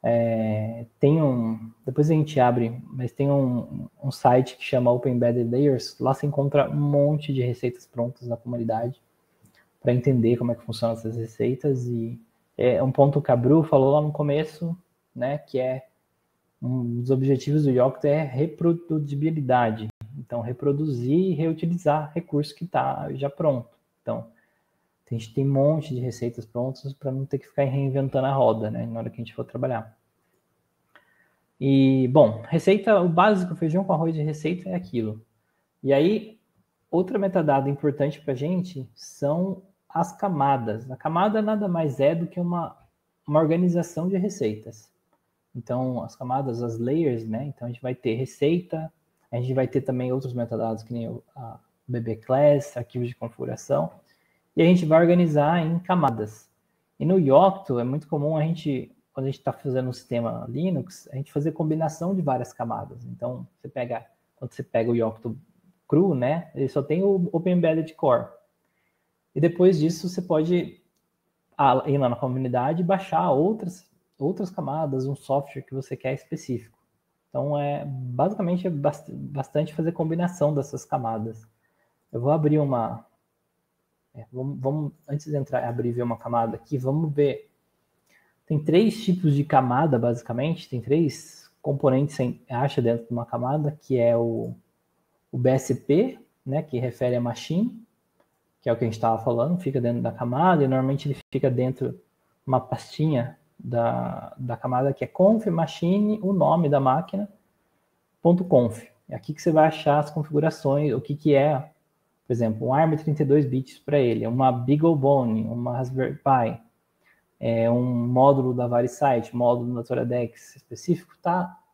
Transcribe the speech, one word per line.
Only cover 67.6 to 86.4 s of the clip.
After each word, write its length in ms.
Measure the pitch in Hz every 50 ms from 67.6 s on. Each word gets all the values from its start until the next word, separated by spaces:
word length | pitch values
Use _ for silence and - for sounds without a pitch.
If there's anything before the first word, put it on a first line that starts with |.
| 170 165 160 160 156 160 -
Core. 340 | - - 143 123 - - - - - _ _ _ _ _ _ _ _ _ _ _ _ _ _ _ _ _ _ _
E 40 | 147
depois 400 | 156 170 170 - 180 185 190 156
disso, 300 | 151 165 180 - - 175
você 140 | 180 - 180
pode, 580 | - 170 156 156 165 180 175 160 - - _ _ _ _ _ _ _ _ _ _ _ _ _ _ _ _
ah, 280 | - 143 135 123 131 -
ir 140 | 156 139 143
lá 100 | 135 120
na 60 | 120
comunidade 640 | - - 131 127 131 131 127 123 123 123 139 160 170
e 40 | 180
baixar 440 | 170 196 185 190 - - 165 175 180
outras, 580 | 139 135 151 196 220 220 - 175 - - _ _ _ _ _ _ _
outras 320 | _ 135 151 185 180 208 180
camadas, 560 | - - 151 135 139 156 160 147 135 131 131
um 100 | 139 143
software 460 | 139 - - 135 143 139 - - 135
que 140 | 131 _ 135
você 200 | 135 131 - 135
quer 200 | - - 131 139
específico. 640 | 139 - _ - 156 - - 123 117 107 _ _ _ _ _ _ _ _ _ _ _ _ _
Então, 260 | - 123 131 143 147
é, 300 | 147 143 143 143 143 147
basicamente, 800 | 143 139 131 127 123 123 123 143 190 214 214 196 170 180 180 180
é 60 | 190
bast-, 400 | 165 143 139 147 147 - - -
bastante 600 | - 139 139 131 143 139 131 - _ 151 156 -
fazer 200 | - - 160 165
combinação 600 | 170 - 165 160 165 170 175 175 180 - 147 147
dessas 320 | 151 143 135 - - 127 -
camadas. 640 | _ - 139 123 113 113 110 107 - 110 113 - _ _ _ _ _ _ _ _ _ _ _ _ _
Eu 80 | - 123
vou 120 | 120 139
abrir 260 | 151 160 151 147 151
uma, 480 | 151 147 139 131 120 113 110 117 113 - _ _ _ _ _ _ _ _ _ _ _ _ _ _ _ _ _ _ _ _ _ _
é, 100 | 120 113 _ -
vamos, 260 | 127 131 139 139 131
vamos, 320 | 131 135 143 151 151 143 - _ _
antes 200 | - 147 147 -
de 100 | 156 147
entrar, 260 | 143 131 - - 123 123
abrir 260 | 120 123 123 131 120
e 20 |
ver 100 | 117 120
uma 160 | 123 120 -
camada 380 | - - 120 120 117